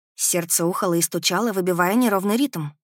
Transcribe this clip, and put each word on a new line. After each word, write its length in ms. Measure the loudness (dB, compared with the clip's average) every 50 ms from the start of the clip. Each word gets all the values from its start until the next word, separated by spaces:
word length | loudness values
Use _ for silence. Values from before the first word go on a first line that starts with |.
| _ _ _
Сердце 500 | -4 -2 -2 -2 -2 -2 -2 -2 0 0
ухало 300 | 0 -2 0 0 0 0
и 80 | 0 0
стучало, 500 | -2 -2 -4 -2 -2 0 0 0 0 0
выбивая 420 | 0 0 0 2 2 2 2 2
неровный 420 | 2 2 2 2 2 0 0 0
ритм. 320 | 0 0 -2 -2 -6 -8 -8 -10 _